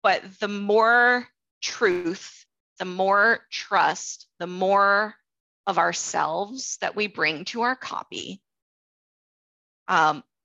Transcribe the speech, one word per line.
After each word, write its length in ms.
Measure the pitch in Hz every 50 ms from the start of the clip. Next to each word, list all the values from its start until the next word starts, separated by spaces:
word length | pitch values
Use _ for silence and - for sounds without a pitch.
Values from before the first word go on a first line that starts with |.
| -
But 200 | 202 180 - - 196 190 -
the 80 | 220 202
more 800 | 208 202 202 202 208 220 220 226 240 240 240 247 247 247 247 - _ _ _ _ _ _ -
truth, 800 | - - - 240 190 180 180 175 165 190 - - - - - - _ _ _ _ _ _ -
the 60 | 185
more 560 | 185 180 185 190 196 196 202 208 226 - - - _
trust, 760 | - - - - 208 175 160 151 180 - - - - - - _ _ -
the 80 | 170
more 680 | 180 180 185 185 190 196 196 196 202 202 202 214 214 - _ _ _ _ _ _ _ _ _ _
of 120 | 202 175 175
ourselves 1000 | 170 170 175 - - - - 165 147 151 160 175 202 208 262 262 - - - -
that 160 | 190 180 -
we 100 | 202 214
bring 380 | 202 - - 156 156 160 143 190
to 160 | - - 233 233
our 140 | 247 262
copy, 640 | - - - - - - - - - - - 190 - _ _ _ _ _ _ _ _ _ _ _ _ _ _ _ _ _ _ _ _ _ _ _ _ _ _ _ _ _ -
um, 340 | 185 165 160 151 151 - - _ _ _ _